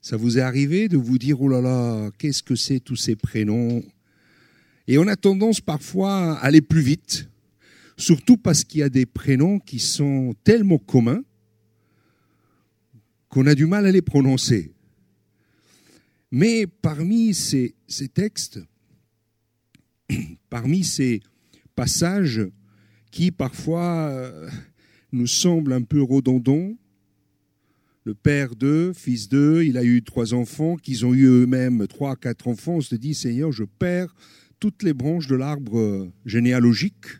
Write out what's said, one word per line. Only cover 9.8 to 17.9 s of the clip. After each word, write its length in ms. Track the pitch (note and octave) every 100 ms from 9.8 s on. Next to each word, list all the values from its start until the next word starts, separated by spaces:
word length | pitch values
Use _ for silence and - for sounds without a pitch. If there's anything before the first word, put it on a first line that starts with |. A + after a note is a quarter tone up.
| - - C#3+ C#3 B2+ A2
tellement 360 | - A3+ G3+ D#3+
communs 440 | - C3+ A2+ E3+ C4+ _ _ _ _ _ _ _ _ _ _ _ _ _ _ _ _ A2+ _ _ _
qu'on 180 | C3+ C3+
a 80 |
du 120 | D3 D#3+
mal 200 | G3+ G3+
à 60 |
les 100 | F#3+
prononcer. 680 | E3 C#3+ C3+ C3 - A2+ D#2 _ _ _ _ _ _ _ _ _ _ _ _ _ _ _ _
Mais 320 | B2 G#3 A3+ G3
parmi 680 | _ D#3+ D3 E3+ A3+ A3+
ces, 400 | F3+ - C#3 B2 -
ces 220 | _